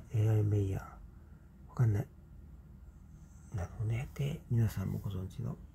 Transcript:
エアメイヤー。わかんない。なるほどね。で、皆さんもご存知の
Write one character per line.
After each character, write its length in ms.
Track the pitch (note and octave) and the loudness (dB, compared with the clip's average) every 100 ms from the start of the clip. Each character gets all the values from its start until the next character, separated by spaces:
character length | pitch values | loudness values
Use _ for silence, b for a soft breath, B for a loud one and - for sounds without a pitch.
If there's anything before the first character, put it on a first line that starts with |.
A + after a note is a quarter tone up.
| - | 2
エ 160 | A2 G#2+ | 4 6
ア 140 | G#2+ | 6
メ 160 | G#2 G#2 | 6 4
イ 100 | G2 | 4
ヤ 80 | G2 | 0
ー。 920 | - - - - - - - - - | -4 -14 -16 -18 -18 -20 -20 -20 -8
わ 60 | - | 2
か 100 | A#2 | 4
ん 80 | |
な 80 | G2+ | 4
い。 60 | - - - - - - - - - - - - - - - G2+ | 0 -6 -20 -18 -18 -18 -18 -18 -18 -18 -18 -18 -18 -18 -8 -4
な 80 | |
る 60 | F2 - | -4 -2
ほ 40 | |
ど 60 | G#2+ | 0
ね。 200 | A#2 C#3+ | 0 -2
で、 280 | - C#3+ E3 - | -2 -2 -2 0
皆 180 | A#2 A2 | 2 4
さ 140 | - | 2
ん 60 | F#2+ | -2
も 100 | G2+ | -2
ご 100 | G#2 | -2
存 180 | G2 F#2+ | -4 -4
知 140 | - | -4
の 160 | A2+ - - | -6 -6 -8